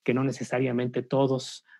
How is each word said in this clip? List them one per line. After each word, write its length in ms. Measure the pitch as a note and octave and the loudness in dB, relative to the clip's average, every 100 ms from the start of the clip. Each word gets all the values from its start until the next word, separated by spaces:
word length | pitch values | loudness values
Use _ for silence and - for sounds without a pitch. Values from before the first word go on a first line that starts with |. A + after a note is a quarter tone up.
que 100 | - | 0
no 80 | B2 | 0
necesariamente 800 | C3+ A#2+ A#2+ B2+ C3 A#2+ B2+ B2 | 0 -2 -2 0 0 0 -2 -2
todos 600 | B2 C3+ C3+ B2+ - - - | 0 2 2 2 -4 -14 -20